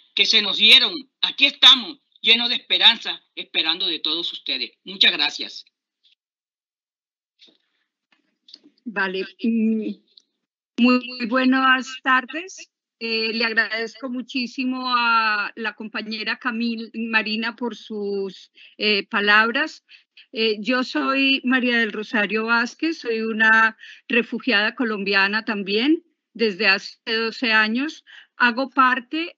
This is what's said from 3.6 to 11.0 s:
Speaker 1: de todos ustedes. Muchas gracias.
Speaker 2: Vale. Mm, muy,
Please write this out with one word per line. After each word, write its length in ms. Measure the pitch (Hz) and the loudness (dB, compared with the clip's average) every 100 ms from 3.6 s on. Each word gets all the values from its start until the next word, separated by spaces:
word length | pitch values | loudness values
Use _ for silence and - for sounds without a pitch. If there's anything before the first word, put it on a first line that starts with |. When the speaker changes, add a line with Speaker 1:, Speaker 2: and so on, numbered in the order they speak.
| 160 170 190 | -4 -4 -4
Speaker 1:
de 100 | 151 | -6
todos 340 | 156 165 170 | -4 -6 -6
ustedes. 420 | - - 131 113 _ | -10 -8 -8 -8 _
Muchas 260 | 185 190 160 | -14 2 2
gracias. 540 | 170 147 - - - - _ _ _ _ _ _ _ _ _ _ _ _ _ _ _ _ _ _ _ _ _ _ _ _ _ _ _ _ - - _ | 2 -4 -4 -14 -14 -20 _ _ _ _ _ _ _ _ _ _ _ _ _ _ _ _ _ _ _ _ _ _ _ _ _ _ _ _ -20 -20 _
Speaker 2:
Vale. 400 | 247 196 190 185 226 - | -10 -4 -2 -4 -8 -4
Mm, 520 | 226 226 220 220 214 196 _ _ _ _ _ _ _ - | -2 2 0 0 -4 -10 _ _ _ _ _ _ _ 2
muy, 280 | 240 247 | 4 4